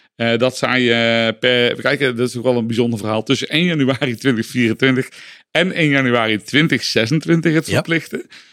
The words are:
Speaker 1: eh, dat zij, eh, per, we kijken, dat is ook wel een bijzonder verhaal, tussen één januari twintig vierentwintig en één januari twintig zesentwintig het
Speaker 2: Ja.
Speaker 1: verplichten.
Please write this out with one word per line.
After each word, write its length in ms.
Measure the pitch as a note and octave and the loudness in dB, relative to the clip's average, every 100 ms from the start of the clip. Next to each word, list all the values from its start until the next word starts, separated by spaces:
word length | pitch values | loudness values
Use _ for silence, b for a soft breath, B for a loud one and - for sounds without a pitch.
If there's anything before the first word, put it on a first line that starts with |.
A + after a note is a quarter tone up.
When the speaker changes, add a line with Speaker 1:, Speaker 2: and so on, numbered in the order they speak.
| b - | b -4
Speaker 1:
eh, 220 | A#2 A#2 | 0 2
dat 200 | B2+ - | 0 0
zij, 220 | B2+ B2+ | -2 2
eh, 520 | A#2+ A#2 A#2 A2+ A2+ A2+ | 2 2 2 2 0 0
per, 360 | B2+ B2 A#2+ - | 0 2 2 0
we 60 | |
kijken, 340 | B2 C#3+ C3+ A#2 | -2 0 0 0
dat 140 | B2 | -4
is 80 | A#2+ | -2
ook 60 | |
wel 140 | A#2+ A#2+ | 0 0
een 100 | A2+ | 0
bijzonder 320 | A2+ A#2+ A2+ | 0 0 0
verhaal, 240 | G#2 A2 | -2 -4
tussen 240 | A2 C3+ - | 0 -2 0
één 160 | D3+ F3 | 0 0
januari 500 | D#3+ C3 B2+ C#3 A2+ | 0 0 0 -2 -2
twintig 300 | - A2+ A2 | 0 0 -2
vierentwintig 640 | B2+ A#2 A2+ C3+ B2+ C3 B B B B | 0 0 2 2 0 -4 B B B B
en 200 | D#3 F3+ | -2 0
één 180 | F3+ D#3 | 0 0
januari 480 | C#3 C3 A#2+ A2 G#2+ | 2 2 0 0 -2
twintig 400 | - C#3 D#3+ C#3 | 0 0 2 0
zesentwintig 680 | - A#2+ A2 D#3 D#3 E3 E3 | -2 -2 0 -2 0 0 2
het 140 | D#3 D#3 | 0 0
Speaker 2:
Ja. 60 | |
Speaker 1:
verplichten. 520 | D#3 D3+ E3 - - - B B | -2 -2 -6 -6 -12 -12 B B